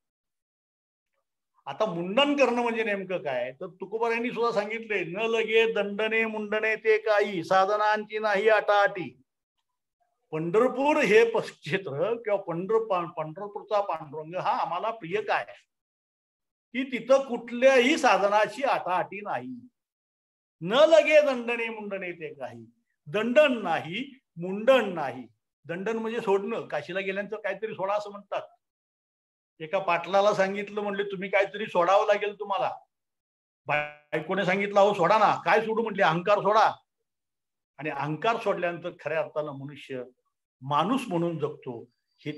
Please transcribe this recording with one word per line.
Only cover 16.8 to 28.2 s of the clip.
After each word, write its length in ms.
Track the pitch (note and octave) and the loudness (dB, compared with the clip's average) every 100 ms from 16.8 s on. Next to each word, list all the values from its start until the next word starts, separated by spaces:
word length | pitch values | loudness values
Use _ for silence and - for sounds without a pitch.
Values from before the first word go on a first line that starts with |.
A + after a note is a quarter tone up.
तिथं 440 | C4+ B3+ A3+ C4+ C4+ | -6 -6 2 2 2
कुठल्याही 680 | A#3+ - A#3+ C4 C4+ B3 D#4+ | -8 -8 2 6 6 4 4
साधनाची 680 | B3 F#3+ G3 G#3 G#3+ A#3 | 4 4 4 2 2 0
आटाआटी 580 | C4+ F3 F3 F3+ D#3 F#3+ | -2 0 0 -2 -2 -8
नाही. 460 | G#3 C3+ B2+ B2 A2+ _ _ _ _ _ _ _ _ _ | -8 -8 -8 -14 -18 _ _ _ _ _ _ _ _ _
"न 120 | E3 | -2
लगे 480 | A#3 D#4 E4 D4+ D4+ | 4 8 8 8 6
दंडने 480 | C#4+ B3 A#3 A#3 A#3 | 6 0 -4 -4 -4
मुंडने 420 | A3 G#3 G3 F3+ | -8 -10 -8 -10
ते 220 | E3 D3+ | -10 -12
काही", 320 | C#3+ B2 A#2+ A2+ _ _ _ - | -12 -14 -14 -20 _ _ _ -8
दंडन 540 | F3 A3+ B3 D4+ A#3+ | -4 2 6 6 2
नाही, 560 | F#3 D#3+ D#3 F#3+ C#4 - _ - | -2 -2 -4 -8 -10 -14 _ -12
मुंडन 560 | F3 G3 A3 C4 G#3 | -8 -2 4 4 4
नाही. 340 | F3 C#3 B2 A2 _ _ _ C#3 | -4 -6 -8 -16 _ _ _ -12
दंडन 320 | E3+ G3 A3+ | -8 -4 -4
म्हणजे 240 | A3 A3+ | -4 -4
सोडणं, 460 | G3 G3 G3+ A3 C3+ | 0 0 0 -6 -6
काशीला 320 | D#3 C#3+ F3+ | -8 -6 -6
गेल्यानंतर 380 | F#3+ F#3+ G3+ G#3 | -4 -6 -6 -6
काहीतरी 360 | F#3+ F#3+ A3 | -6 -6 -8
सोडा 200 | F3 F#3+ | -6 -2
असं 180 | G#3 G#3 | -2 -4
म्हणतात. 300 | G3+ | -14